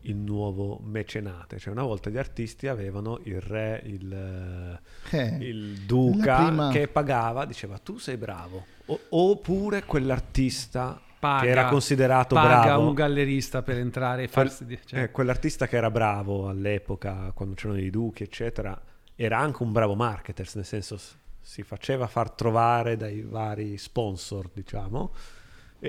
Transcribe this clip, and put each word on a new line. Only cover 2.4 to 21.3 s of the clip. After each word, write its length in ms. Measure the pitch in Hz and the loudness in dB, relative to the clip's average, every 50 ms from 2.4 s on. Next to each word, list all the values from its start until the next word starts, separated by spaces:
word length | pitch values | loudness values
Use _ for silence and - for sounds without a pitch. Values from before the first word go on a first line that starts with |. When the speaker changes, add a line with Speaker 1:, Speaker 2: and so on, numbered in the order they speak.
| 117 110 - - - 135 | -8 -8 -8 -8 -6 -6
Speaker 1:
avevano 520 | 131 107 98 98 95 101 104 110 117 120 - | -6 -6 -6 -6 -6 -6 -6 -6 -8 -8 -8
il 140 | 110 95 92 | -8 -8 -8
re, 400 | 92 95 104 110 110 110 110 107 - | -6 -6 -6 -4 -4 -4 -4 -6 -8
il, 920 | 113 101 95 95 95 95 95 95 95 92 92 92 90 90 90 87 90 87 87 - - - - - - | -10 -10 -10 -10 -10 -10 -8 -8 -8 -8 -8 -8 -10 -10 -10 -10 -10 -12 -14 -16 -18 -18 -16 -8 -4
Speaker 2:
Eh, 260 | - 156 127 113 110 - | -2 0 0 0 -2 -4
Speaker 1:
il 340 | 123 127 117 107 107 104 101 | -6 -6 -6 -8 -8 -8 -10
Speaker 2:
la 60 | 98 98 | -8 -4
Speaker 1:
duca 600 | 98 120 127 127 123 - 208 214 139 131 131 139 160 | 0 2 4 6 6 4 4 4 6 6 6 6 6
Speaker 2:
prima 220 | 160 156 147 139 | 4 2 2 2
Speaker 1:
che 160 | 135 151 147 139 | 2 2 0 2
pagava, 580 | - 151 151 139 135 120 113 117 117 127 147 | 0 0 0 2 2 2 0 0 -2 -4 -4
diceva: 320 | - 123 - - 101 101 98 | -6 -8 -10 -12 -12 -12 -12
"Tu 200 | - - 202 240 | -12 -12 -12 -10
sei 180 | - - 127 120 | -8 -8 -8 -8
bravo", 480 | 107 107 98 90 90 90 92 92 95 - - - - - | -8 -8 -10 -10 -12 -12 -12 -12 -14 -14 -18 -16 -8 -6
o-, 120 | 156 - - - | -6 -6 -4 0
oppure 760 | - 165 180 190 208 202 - - 180 196 202 208 208 202 - | 4 4 6 6 4 4 2 0 0 0 2 0 0 -2 0
quell'artista 1120 | - - 151 131 131 131 127 - - - 135 131 127 - - - - - 127 127 127 - - - - - - | 0 0 0 2 2 0 0 -2 0 2 2 2 2 0 -2 -6 -6 -6 -4 -4 -4 -6 -10 -14 -20 -8 -4
Speaker 3:
paga, 220 | - 147 139 135 127 | 0 0 2 4 4
Speaker 1:
che 60 | 123 | 6
era 180 | 127 131 127 127 | 6 6 6 6
considerato 680 | 131 139 123 - 143 131 131 123 131 127 127 127 - | 4 4 4 4 4 4 6 6 6 6 6 6 6
Speaker 3:
paga 260 | 156 156 156 123 120 117 | 8 8 10 10 10 10
Speaker 1:
bravo. 240 | 113 143 143 151 156 | 8 8 6 6 4
Speaker 3:
un 60 | 147 | 4
gallerista 680 | 139 151 147 143 143 143 139 139 135 123 - - 131 | 4 2 2 2 2 2 2 2 0 -2 -2 -4 -4
per 160 | 120 - 131 120 | -2 -2 -2 -2
entrare 460 | 123 123 113 131 131 123 123 127 127 | -2 -2 -2 -2 -2 -2 -2 -2 -4
e 60 | 113 | 0
Speaker 1:
Quel-, 180 | - 135 135 135 | 2 4 4 4
Speaker 3:
farsi 160 | - - 131 | 2 -4 -12
di-, 140 | 117 123 - - | -12 -12 -12 -12
cioè. 200 | - - 131 123 | -8 -4 -2 -2
Speaker 1:
eh, 80 | - | -2
quell'artista 560 | - - 131 123 127 - - 156 - - 135 113 | 0 0 2 2 2 2 0 -2 -2 -2 -2 0
che 100 | - 120 | 2 2
era 140 | 113 113 | 2 2
bravo 580 | 104 117 113 107 104 101 101 101 101 98 95 98 | 2 4 2 2 2 0 -2 -2 -2 -2 -2 -2
all'epoca, 840 | 95 95 98 101 104 98 - - 104 92 - 98 95 95 95 95 - | -4 -2 -2 0 -2 -2 -2 -4 -6 -6 -6 -6 -6 -6 -6 -6 -4
quando 200 | - 98 98 95 | -4 -4 -6 -6
c'erano 260 | - - 107 104 98 | -6 -4 -4 -2 -2
i 100 | 95 95 | -2 -2
Duchi, 320 | 92 110 117 113 107 - 107 | -2 -2 -2 -2 -4 -6 -10
eccetera, 560 | 98 - - 117 117 - - 104 101 95 101 - - - - _ - - | -10 -8 -6 -6 -4 -4 -4 -6 -6 -6 -10 -12 -14 -18 -20 _ -20 -8
era 220 | - 117 110 110 113 | -4 -2 0 2 2
anche 240 | 139 156 131 - | 0 0 -2 -2
un 100 | 127 113 | -2 0
bravo 240 | 107 113 110 104 101 | 2 4 4 4 2
marketer, 540 | 101 120 120 107 95 - - - - 92 - - | 2 0 0 -2 -4 -8 -10 -10 -8 -10 -8 -8
nel 100 | 107 98 | -10 -8
senso 320 | - - 107 95 - 107 95 | -8 -8 -8 -8 -8 -12 -14
s-, 180 | - - - - _ - | -14 -16 -20 -20 _ -18